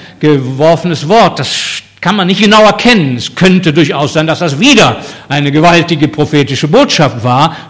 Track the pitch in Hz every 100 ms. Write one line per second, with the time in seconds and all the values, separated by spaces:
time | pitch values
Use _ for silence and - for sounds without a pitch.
0 | - - 151 143 127 135 156 165 180 156
1 | 143 226 202 - 127 - - - - -
2 | 175 202 180 190 208 214 214 208 240 233
3 | 143 120 - - 185 185 170 151 170 156
4 | 143 160 156 156 170 139 247 247 156 -
5 | - - - 143 143 147 170 170 170 160
6 | 147 151 147 147 127 135 151 208 277 -
7 | 143 117 117 123 160 -